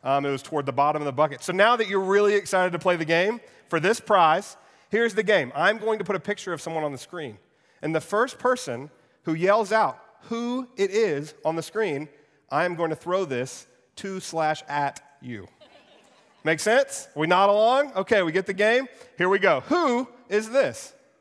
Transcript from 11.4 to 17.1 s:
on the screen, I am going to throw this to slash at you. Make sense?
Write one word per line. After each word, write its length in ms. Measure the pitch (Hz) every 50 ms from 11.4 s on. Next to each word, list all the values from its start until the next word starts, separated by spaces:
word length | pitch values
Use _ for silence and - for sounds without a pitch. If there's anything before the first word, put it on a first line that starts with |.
| _
on 100 | 156 165
the 60 | 165
screen, 480 | 156 - - 214 220 190 147 139 151 151 - _ _ _ _ _ _ _
I 160 | 131 147 175
am 80 | 180 175
going 160 | 160 170 160
to 60 | 160
throw 280 | - - 170 180 190 190
this 420 | 156 135 120 127 135 - - - _ _ _ _ _ _
to 240 | - - 196 190 185
slash 420 | - - - 165 156 156 156 - - -
at 320 | 143 147 143 139 - - _ _ _ _
you. 260 | 127 123 120 104 90 - _ _ - - _ - _ _ - - _ _ _ _ _ _ _ _
Make 180 | _ 151 165 156
sense? 480 | - 214 226 262 277 277 - - - -